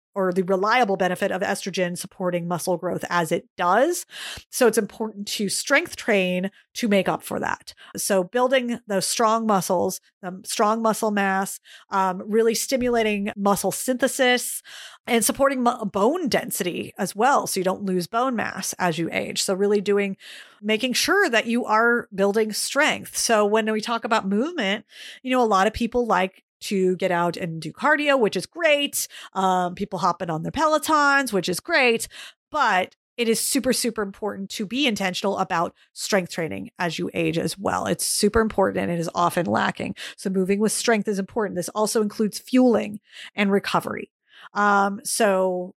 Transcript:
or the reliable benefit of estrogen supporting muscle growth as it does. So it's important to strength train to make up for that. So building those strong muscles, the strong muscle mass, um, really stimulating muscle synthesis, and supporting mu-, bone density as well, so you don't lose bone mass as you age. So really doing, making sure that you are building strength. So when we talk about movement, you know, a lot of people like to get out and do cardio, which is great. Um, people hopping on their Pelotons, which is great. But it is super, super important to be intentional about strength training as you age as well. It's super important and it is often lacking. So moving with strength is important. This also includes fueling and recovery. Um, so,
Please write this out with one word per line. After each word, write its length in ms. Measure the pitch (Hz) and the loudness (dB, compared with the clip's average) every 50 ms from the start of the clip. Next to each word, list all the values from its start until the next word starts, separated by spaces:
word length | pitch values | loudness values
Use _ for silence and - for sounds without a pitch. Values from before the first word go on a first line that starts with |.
| _ _ - | _ _ -4
or 160 | 202 185 185 | -2 0 0
the 120 | 175 190 | 2 0
reliable 560 | 185 175 196 185 196 214 233 254 240 196 196 185 | 2 2 0 2 2 2 4 4 4 2 2 2
benefit 340 | 190 180 180 - 202 190 | 0 0 0 0 -2 -2
of 80 | 196 185 | -2 -2
estrogen 560 | 196 190 196 - - 196 165 190 180 175 175 | -2 -2 -2 -4 -4 -6 -4 -2 -2 -2 -4
supporting 500 | - - - - - 185 180 175 175 170 | -6 -10 -12 -10 -6 -4 -2 -2 -2 -2
muscle 300 | 170 180 165 - 190 180 | -4 -4 -4 -2 -2 -2
growth 260 | 165 - 175 185 165 - - | -2 -2 -4 -4 -4 -4 -2
as 240 | 175 175 170 151 | 0 0 0 0
it 140 | 170 170 - _ _ | -2 -2 -4 _ _
does. 480 | - 180 175 190 233 277 339 349 - - - - - - - - - - _ | -2 2 4 4 4 4 2 2 -2 -6 -12 -14 -14 -14 -12 -14 -14 -14 _
So 160 | - - 254 | 0 2 4
it's 100 | 220 220 | 4 4
important 500 | 233 202 - - - 220 220 202 202 202 - | 2 0 -2 -4 -8 -8 -8 -8 -10 -10 -8
to 200 | - - 208 190 | -4 -4 -2 -2
strength 480 | - - - - 269 302 359 - - | -2 -4 -2 0 0 0 0 -2 -8
train 540 | - - 247 208 196 185 180 180 180 185 190 - _ _ _ - | -6 -2 0 2 2 2 2 0 -2 -4 -6 -8 _ _ _ -6
to 140 | - 247 208 | -4 0 2
make 200 | 202 190 180 185 | 2 2 2 2
up 140 | 160 - | -2 -4
for 180 | - - - - | -4 -6 -6 -4
that. 320 | - 82 - - _ - - - - - - | -4 -4 -6 -6 _ -16 -20 -20 -20 -14 -10
So 260 | 196 - - 202 185 | -6 -2 0 2 0
building 560 | 180 180 - 247 254 254 269 262 247 240 240 233 - | 0 0 0 0 2 2 2 2 0 -2 -4 -6 -6
those 200 | 202 196 190 - | -4 -2 -2 -2
strong 400 | - - - 233 214 220 226 226 | -2 0 2 2 2 2 2 2
muscles, 560 | 220 202 185 165 - 190 175 202 190 185 - - _ _ _ | 2 2 2 2 0 0 0 0 0 -2 -6 -12 _ _ _
the 180 | 202 180 185 185 - | -12 -12 -12 -12 -10
strong 380 | - - - 220 208 226 226 | -6 -2 2 2 2 2 2
muscle 300 | 226 220 214 - 226 214 | 2 2 2 2 0 0
mass, 480 | 208 202 196 196 190 190 196 - - - _ - - - - _ | 0 0 0 0 0 0 -2 -4 -6 -12 _ -20 -20 -20 -10 _
um, 340 | 202 196 190 185 180 190 - | 0 0 2 2 0 -2 -4
really 280 | 208 202 226 226 226 220 | 0 2 2 4 2 2
stimulating 800 | 220 - - 277 247 247 247 240 233 220 214 208 202 202 208 - | 0 0 -2 0 0 0 2 2 2 2 2 0 -2 -4 -4 -4
muscle 360 | 202 196 202 196 - - 190 | 0 2 2 2 2 0 -2
synthesis, 920 | - - - 254 262 240 269 247 - - 262 247 247 247 - - - - - - - - - - - - _ | -2 -2 -2 -2 0 0 0 0 2 2 2 4 4 2 0 -4 -8 -10 -12 -16 -18 -18 -18 -20 -20 -14 _
and 180 | - 240 233 208 | 0 0 2 2
supporting 380 | - 220 - 277 277 277 254 | 2 2 2 2 2 2 2
mu-, 240 | 240 240 247 247 226 | 2 0 0 0 -4
bone 420 | 190 - 196 202 247 320 370 339 - | -4 0 2 2 2 2 2 0 0
density 640 | - 160 143 - - - 180 175 156 - - - - - | 0 0 -2 -4 -6 -4 -4 -4 -4 -6 -8 -8 -6 -6
as 180 | 196 175 - | -6 -4 -2
well, 300 | 196 233 269 277 - - | 0 2 4 4 2 2
so 120 | 220 - 190 | 0 -2 -2
you 60 | 175 | 0
don't 220 | 185 190 196 202 | -2 -2 -2 -2
lose 200 | 190 185 180 170 | -2 -2 -2 -2
bone 300 | - 226 233 254 269 240 | -2 -2 -2 0 0 0
mass 380 | 208 185 - - 196 - - - - | -2 -4 -4 -6 -6 -8 -8 -4 -2
as 200 | 185 175 156 165 | -2 0 0 -2
you 100 | 165 - | -4 -4
age. 320 | - - - - - - | -4 -4 -4 -4 -4 -4
So 120 | - - 190 | -2 -2 -2
really 260 | 185 202 202 208 208 | 0 0 2 2 0
doing, 380 | 185 202 202 202 202 196 196 - - - - - - - _ _ | 2 0 0 0 0 -2 -6 -10 -14 -18 -20 -20 -20 -20 _ _
making 320 | 208 208 220 214 262 254 | -2 -2 0 0 0 -2
sure 380 | 233 - - 294 349 403 403 302 | -2 -2 0 2 2 2 4 4
that 160 | 226 214 - | 2 2 2
you 180 | 233 226 240 - | 0 0 -2 0
are 420 | - 214 220 233 233 240 233 - - 208 | 2 2 4 4 4 2 0 -2 -4 -2
building 380 | 190 196 202 196 226 220 220 | 0 0 2 2 0 0 0
strength. 640 | 202 - - - - 269 302 262 196 202 - - - | -2 -4 -6 -2 0 2 2 2 0 -2 -6 -8 -6
So 300 | - - - 226 214 208 | -4 0 2 4 4 4
when 260 | 202 214 220 214 220 | 4 2 2 2 0
we 80 | 220 220 | -2 -2
talk 240 | 214 240 233 233 - | -2 -4 -4 -4 -2
about 240 | 226 220 214 196 190 | 0 0 0 0 0
movement, 560 | 202 208 262 339 359 311 208 190 202 226 - _ - - - - - - | 0 0 0 0 -2 -2 -2 -2 -2 -4 -6 _ -20 -20 -18 -18 -18 -10
you 80 | - 254 | -4 0
know, 120 | 254 254 | 2 2
a 20 | 240 | 4
lot 200 | 220 202 185 190 | 4 4 4 4
of 60 | 214 | 2
people 340 | - - 240 226 - 247 240 | 2 0 -2 -2 0 0 0
like 380 | 220 185 180 190 190 - _ _ _ _ _ | 2 2 2 0 0 -4 _ _ _ _ _
to 340 | - - 208 190 185 185 185 | -6 -2 0 2 2 2 2
get 160 | 175 196 180 | 0 0 0
out 260 | 175 170 175 175 165 | 2 2 0 0 -2
and 240 | - 190 165 160 160 | -4 -6 -6 -6 -8
do 120 | - 156 | -10 -10
cardio, 440 | - - 240 285 311 294 294 285 277 | -6 -2 2 2 2 2 2 2 2
which 200 | 269 214 190 - | 4 2 2 0
is 100 | 185 - | -2 -6
great. 640 | - - 320 339 311 294 285 285 285 - - - - - - - - | -6 -4 0 2 4 4 2 2 -2 -4 -6 -6 -6 -10 -16 -20 -8
Um, 420 | - 185 190 185 185 180 180 180 180 | -2 0 2 2 4 2 2 -2 -4
people 240 | 170 202 - 196 160 | -6 -6 -6 -4 0
hopping 320 | 175 175 170 - 185 170 | 0 0 0 0 -4 -4
on 140 | 160 160 165 | -4 -4 -6
their 80 | 170 | -6
Pelotons, 800 | - 277 320 311 311 302 294 - 311 294 285 285 277 277 269 247 | -2 0 2 2 2 2 2 2 2 4 4 4 4 4 2 2
which 160 | 202 190 - 185 | 0 0 0 0
is 100 | 180 - | -4 -4
great. 480 | - - 339 294 262 240 226 226 - - - - - - - _ _ _ | -2 0 2 4 4 4 2 2 -2 -8 -12 -16 -20 -20 -20 _ _ _
But 420 | - 302 262 220 196 180 185 - - _ _ _ _ | -2 0 2 2 2 2 0 -2 -6 _ _ _ _
it 120 | - 233 226 | -2 0 0
is 120 | 226 - | 0 0
super, 320 | - - - 269 220 254 | 0 0 0 0 2 2
super 280 | 220 - - 233 214 220 | 0 0 -2 -2 -2 -4
important 480 | 208 196 196 - 220 202 208 190 196 - | -6 -6 -6 -6 -6 -6 -6 -6 -8 -8
to 140 | - - 208 | -8 -8 -8
be 220 | 175 226 269 294 | -6 -2 0 0
intentional 520 | 254 214 - 196 185 180 - - 196 202 202 | 0 0 0 -2 -4 -4 -2 -2 -2 0 -2
about 360 | 190 - 185 165 175 - - _ _ _ | -2 -2 -2 -2 -2 -4 -6 _ _ _
strength 380 | _ - - - 214 190 175 - | _ -10 -4 0 0 0 0 -2
training 400 | - - 165 - 95 - - - - - | -4 -6 -6 -6 -6 -8 -10 -12 -8 -6
as 220 | 180 170 160 - | -4 -4 -4 -4
you 100 | 175 - - | -6 -4 -4
age 220 | 175 165 160 160 | -2 -2 0 0
as 220 | 170 - 165 - 190 | -2 -2 -4 -4 -4
well. 280 | 196 - - 185 190 | -2 -2 0 0 0
It's 200 | 196 175 - - | -2 -2 -2 -2
super 340 | - - - 208 202 - 226 | -2 0 0 0 2 2 2
important 400 | 226 214 - - 190 202 190 185 | 0 2 2 2 2 2 0 -2
and 120 | 196 190 | -2 -2
it 80 | 175 170 | -2 -2
is 100 | 165 170 | -4 -2
often 340 | - 185 175 170 - 180 170 | 0 0 0 2 2 0 0
lacking. 500 | 202 208 - 202 202 - - - - 196 - - - - | 0 0 0 0 0 -2 -4 -6 -8 -8 -10 -12 -14 -12
So 140 | - - 196 | -8 -6 -4
moving 300 | 185 190 185 180 202 202 | -2 0 0 0 0 0
with 100 | 220 214 | 0 0
strength 380 | - - - 240 226 208 - 220 | 0 0 2 2 2 2 0 -2
is 100 | 202 190 | -4 -4
important. 380 | 196 - - 240 214 185 - | -6 -6 -4 -4 -4 -2 -4
This 120 | 180 170 - | -6 -6 -4
also 300 | - 208 214 202 - 226 | -2 -2 0 0 2 0
includes 380 | 214 208 - - 220 196 - - | 0 0 0 -2 -2 -2 -2 -6
fueling 600 | - - 254 254 254 247 220 214 - - 208 - - _ - - - - - | -4 2 4 6 6 6 6 4 0 -4 -8 -12 -16 _ -20 -20 -20 -8 -2
and 160 | 190 208 196 | 0 2 2
recovery. 640 | 196 196 - - - 170 - - - - - - _ _ _ _ _ - - - - | 2 2 2 0 -2 -2 -2 -2 -6 -8 -10 -14 _ _ _ _ _ -20 -20 -8 -2
Um, 460 | 202 208 208 202 202 196 202 196 214 | 0 2 4 4 4 4 2 0 -4
so, 720 | - - - - 226 202 190 190 190 185 180 180 180 185 - | -6 -4 0 2 2 4 4 4 2 2 0 -2 -4 -8 -12